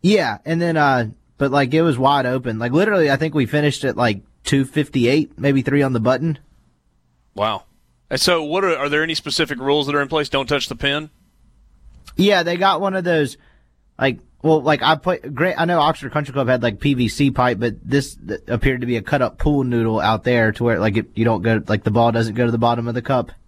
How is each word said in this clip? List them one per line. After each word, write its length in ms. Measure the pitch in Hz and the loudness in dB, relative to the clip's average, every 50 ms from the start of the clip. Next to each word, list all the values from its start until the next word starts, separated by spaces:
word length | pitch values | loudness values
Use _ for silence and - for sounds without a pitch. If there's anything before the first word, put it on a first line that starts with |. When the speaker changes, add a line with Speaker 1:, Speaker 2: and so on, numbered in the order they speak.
| - | 4
Speaker 1:
Yeah, 340 | 185 214 196 160 120 104 - _ | 4 4 4 2 0 -4 -6 _
and 160 | - 165 170 | -4 -2 -2
then, 160 | 170 170 160 | 0 0 2
uh, 300 | 156 147 139 131 123 117 107 - _ _ _ _ _ | 2 2 4 2 2 0 -4 -8 _ _ _ _ _
but, 100 | 139 135 | -2 0
like, 240 | 127 143 139 120 143 | 2 0 0 2 2
it 80 | 160 | 2
was 160 | 165 170 135 | 2 2 2
wide 300 | 120 131 135 143 139 131 | 2 2 2 2 2 0
open. 320 | 123 131 131 120 123 110 110 | 0 -2 -2 -4 -4 -6 -4
Like, 120 | 117 123 | -4 0
literally, 380 | 127 160 202 214 208 185 160 143 | 2 2 2 2 2 2 2 2
I 60 | 135 | 2
think 180 | 135 156 160 143 | 0 -2 -2 0
we 140 | 151 127 | -2 -2
finished 360 | - - 151 147 147 139 - - | 0 0 0 0 0 -2 -2 -4
at, 140 | 131 - | -4 -2
like, 240 | - 123 117 104 98 - _ _ _ _ | 0 0 0 0 -2 -8 _ _ _ _
two 200 | - 147 139 135 | 0 0 0 0
fifty-eight, 760 | 135 - 156 143 - - 135 117 120 139 160 151 - - - | 0 -2 -4 -4 -2 0 0 2 4 2 2 0 -2 -6 -2
maybe 240 | 127 143 139 135 123 | 0 2 2 2 0
three 180 | 139 135 143 | 2 0 2
on 120 | 139 131 127 | 2 2 0
the 60 | 117 | 0
button. 380 | 110 123 131 131 151 165 151 - - _ _ _ _ _ _ _ _ _ _ _ _ _ _ _ _ _ _ | 2 2 0 2 0 -4 -4 -4 -10 _ _ _ _ _ _ _ _ _ _ _ _ _ _ _ _ _ _
Speaker 2:
Wow. 300 | 98 104 110 104 92 - _ _ _ _ _ _ _ _ _ | -2 -2 -2 -2 -4 -8 _ _ _ _ _ _ _ _ _
And 100 | - 131 | -4 -2
so 220 | - 185 175 165 156 | 0 2 0 0 0
what 200 | 147 160 190 196 | -2 -2 0 0
are, 140 | 185 160 | 0 0
are 120 | 127 139 143 | 0 -2 0
there 120 | 147 151 | 0 0
any 140 | 156 160 160 | 0 -2 -4
specific 420 | - - 156 135 - 160 - 147 | -6 -6 -6 -2 -2 -2 -2 -4
rules 300 | 120 131 135 143 151 139 | -6 0 0 0 0 0
that 80 | 139 147 | 0 -2
are 80 | 143 143 | -2 -2
in 40 | |
place? 220 | 131 160 156 147 - | 0 -2 -4 -2 -2
Don't 160 | - 139 135 | -2 -4 -2
touch 240 | 123 147 139 - - | 0 -2 -2 -2 -6
the 60 | 127 | -8
pin? 340 | - - 139 143 151 156 151 _ _ _ _ _ _ _ _ _ _ _ _ _ _ - - - - - - - | -4 -4 -4 -4 -4 -8 -12 _ _ _ _ _ _ _ _ _ _ _ _ _ _ -20 -20 -20 -20 -20 -10 -2
Speaker 1:
Yeah, 280 | - 185 202 202 180 170 | 0 2 4 4 2 0
they 140 | 170 175 | -2 -2
got 220 | 175 190 196 185 156 | 0 2 2 2 2
one 160 | 196 196 190 | -2 -2 -2
of 80 | 190 175 | -2 -2
those, 340 | 175 170 156 147 131 - _ _ _ _ _ _ _ _ _ _ _ _ | 0 0 0 0 -2 -4 _ _ _ _ _ _ _ _ _ _ _ _
like, 220 | - 127 135 120 - - _ _ _ | -2 -2 -2 -2 -4 -12 _ _ _
well, 200 | - 156 160 156 | 2 2 2 4
like, 200 | 123 151 151 131 | 4 2 0 2
I 140 | 113 143 160 | 2 0 0
play, 220 | 147 - 180 180 | 2 0 -4 -4
Grant, 420 | - - 135 147 123 160 185 165 - | -4 -6 -10 -4 -2 -2 -2 0 -2
I 60 | 165 | -2
know 160 | 175 175 165 | 0 2 2
Oxford 320 | 143 156 156 - 147 123 - | 2 2 0 -2 -8 -6 -6
Country 180 | 147 147 135 | -6 -6 -4
Club 160 | 127 139 131 | -4 -2 0
had, 160 | 117 127 123 120 | 2 0 2 0
like, 160 | 117 104 - | -2 -4 0
P 140 | - 143 139 | 0 0 0
V 160 | 123 123 107 | 2 0 -2
C 200 | - - 143 139 | 0 2 0 2
pipe, 300 | 135 - 127 123 120 98 | 2 2 0 0 0 0
but 160 | 120 117 107 - - | -2 -4 -4 -6 -6
this 320 | - 135 143 135 - - | -2 -2 -2 -2 -4 -14
th-, 240 | - - - 104 - - | -18 -10 -10 -10 -10 -6
appeared 320 | - 117 117 - 139 131 123 | -6 -4 0 0 0 0 0
to 80 | 123 | -4
be 80 | 120 120 | -4 -4
a 60 | 113 | -4
cut-up 360 | 101 - 147 139 127 110 - | -2 -2 -2 0 0 -2 -2
pool 280 | - - 151 147 139 131 | -2 0 0 2 0 0
noodle 340 | 127 120 117 113 113 110 107 | 0 0 0 2 2 0 0
out 240 | - 104 110 107 - | 0 0 0 0 0
there 300 | 127 123 117 113 110 104 | 0 2 2 2 2 0
to 100 | - 120 | 0 0
where, 160 | 120 113 82 | 0 2 2
like, 160 | 101 110 98 | 0 0 0
it, 120 | 113 107 - - | -2 -4 -4 -2
you 120 | 107 113 | 0 0
don't 160 | 113 113 92 | 0 0 0
go, 200 | 92 113 113 110 - | 0 0 0 0 0
like, 160 | - 107 107 - | -2 -4 -2 0
the 80 | 113 | 0
ball 220 | 104 117 117 117 113 | 2 2 2 2 2
doesn't 220 | 117 117 113 104 | 0 -2 -2 0
go 100 | 120 123 | 0 0
to 60 | 117 | 0
the 60 | 117 | 0
bottom 300 | 113 117 120 120 117 117 | 2 2 0 0 0 -4
of 80 | 120 113 | -6 -6
the 60 | 123 | -6
cup. 320 | 120 - 139 123 113 - - - _ | -4 -2 -2 -2 -2 -4 -12 -20 _